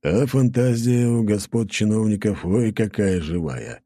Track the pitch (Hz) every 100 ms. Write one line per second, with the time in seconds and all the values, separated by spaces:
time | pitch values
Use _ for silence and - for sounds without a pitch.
0 | 73 95 135 135 127 123 127 117 120 123
1 | 120 117 107 104 - 117 110 - 107 110
2 | 110 104 107 98 87 104 117 107 107 -
3 | 101 92 76 87 78 64 57 58